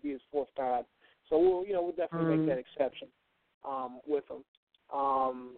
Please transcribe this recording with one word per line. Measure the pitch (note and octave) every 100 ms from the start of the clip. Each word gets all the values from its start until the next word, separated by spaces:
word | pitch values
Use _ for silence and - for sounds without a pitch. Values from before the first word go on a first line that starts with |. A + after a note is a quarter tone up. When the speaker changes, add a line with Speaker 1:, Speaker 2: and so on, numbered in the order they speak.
Speaker 1:
be | C#3+
his | C3+ _
fourth | D3 C3 -
time. | C3 B2 - _ _ _ -
So | D#3+
we'll, | F#3 F3+ G3+
you |
know, | F#3
we'll | F3
definitely | E3+ E3 E3+ E3 D#3+
Speaker 2:
Mm-hmm. | D#3
Speaker 1:
make | C3
that | - -
exception, | C3 - - _ _ _ _ _ C#3
um, | C3+ B2+ B2+ D3
with | C#3+ -
him. | C3 - _ _ _ -
Um, | C#3 C#3 C3+ C3 B2+ B2+